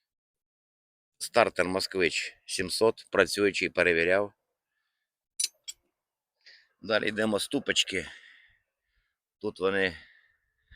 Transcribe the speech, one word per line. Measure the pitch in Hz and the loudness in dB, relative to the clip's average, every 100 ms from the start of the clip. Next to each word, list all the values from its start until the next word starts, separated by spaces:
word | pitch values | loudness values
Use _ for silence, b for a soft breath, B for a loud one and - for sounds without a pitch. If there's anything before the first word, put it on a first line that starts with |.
| _ _ _ _ _ _ _ _ _ _ _ _ | _ _ _ _ _ _ _ _ _ _ _ _
Стартер | - - 104 - 90 | -2 2 2 2 -2
Москвич. | 92 - 95 85 - - - - | -2 -4 0 0 0 -6 -12 -10
Сімсот. | - 92 - 110 - - | -6 -6 0 0 0 0
Працюючий, | 92 90 - 101 90 87 | 2 2 2 0 0 -2
перевіряв. | 85 87 82 85 95 104 - _ _ _ _ _ _ _ _ _ - - - - - _ _ _ _ _ _ B B B _ | 2 2 2 2 2 0 -8 _ _ _ _ _ _ _ _ _ -8 -8 -10 -20 -20 _ _ _ _ _ _ B B B _
Далі | 95 107 - | -2 -2 0
йдемо | 107 110 104 | -2 0 0
ступочки. | - 143 - 98 - 95 78 B B B B B B _ _ _ _ _ _ _ | -2 -4 -2 -2 -2 -4 -6 B B B B B B _ _ _ _ _ _ _
Тут | 104 - | -10 -4
вони, | 92 98 95 82 B B B B B B B | -2 0 0 -4 B B B B B B B